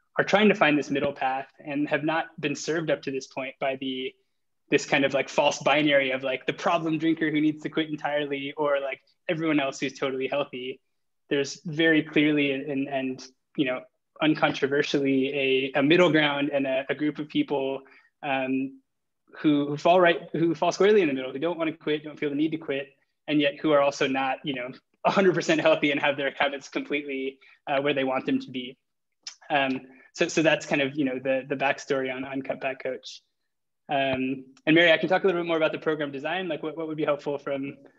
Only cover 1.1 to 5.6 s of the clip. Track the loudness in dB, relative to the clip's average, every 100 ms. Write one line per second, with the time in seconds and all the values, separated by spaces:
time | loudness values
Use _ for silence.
1.1 | -2 -4 -4 -8 _ -8 -4 -2 -2 0
2.1 | -2 -4 -6 -6 -4 -4 -4 -2 -2 -2
3.1 | -8 -8 -10 -10 -6 -4 -4 -6 -6 -8
4.1 | -12 _ _ _ _ _ 0 2 2 2
5.1 | 0 0 2 2 2